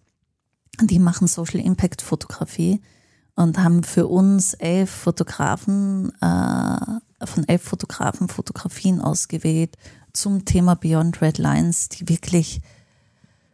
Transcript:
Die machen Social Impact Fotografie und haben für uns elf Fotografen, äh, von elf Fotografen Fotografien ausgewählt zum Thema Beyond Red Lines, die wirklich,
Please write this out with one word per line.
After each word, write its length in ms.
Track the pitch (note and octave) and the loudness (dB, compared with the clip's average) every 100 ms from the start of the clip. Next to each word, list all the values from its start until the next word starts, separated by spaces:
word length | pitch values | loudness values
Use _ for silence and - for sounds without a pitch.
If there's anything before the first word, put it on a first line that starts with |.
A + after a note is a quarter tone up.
| _ _ _ _ _ _ _ - | _ _ _ _ _ _ _ 0
Die 180 | A3+ F3+ | 2 4
machen 280 | F3 F3+ F3+ | 4 2 0
Social 340 | - E3 - | 0 -4 -2
Impact 400 | F#3 F3+ F3+ - | 0 0 -2 -4
Fotografie 800 | - D#3 - - D#3+ - E3+ G#3 _ _ _ _ _ | -6 -6 -6 -10 -8 -2 0 0 _ _ _ _ _
und 240 | - E3+ F3 | 0 0 4
haben 240 | E3+ E3+ | 4 4
für 240 | - F3 E3+ | 2 0 2
uns 480 | F3+ G3 G3 - | 4 4 4 0
elf 340 | - E3 F#3 F#3+ | -4 -2 0 0
Fotografen, 1200 | - E3+ - - - - - - - G3 F#2+ F#3 - | -2 -2 -2 -4 -2 -2 0 0 0 0 -2 -4 -2
äh, 540 | - - - - G1+ - - A3+ _ - G#3+ | 0 2 0 0 -2 -2 -4 -8 _ -14 -4
von 200 | F3 D3 | -2 0
elf 140 | F3 | 0
Fotografen 640 | - F#3 - - - - F3+ | -2 -10 -8 -4 -4 -2 -4
Fotografien 720 | - - - - - F#3+ F3+ | -4 -10 -8 -10 -2 0 0
ausgewählt 760 | D3+ D#3 - D#3+ D#3+ D#3+ E3 - - - _ | 0 -2 -4 -4 0 0 -2 -6 -20 -20 _
zum 300 | - G3+ G3 F#3+ | -6 -2 -2 2
Thema 280 | F3+ F3+ F3 | 4 4 4
Beyond 440 | D#3+ D#3+ E3+ - | 2 2 2 2
Red 160 | D#3+ D#3+ | 0 2
Lines, 500 | D3 D3 E3+ - - | 0 2 2 0 -6
die 180 | - E3+ | -8 -2
wirklich, 520 | E3 - F3 D#3+ - - _ _ _ _ _ _ _ _ | -2 2 0 0 -6 -12 _ _ _ _ _ _ _ _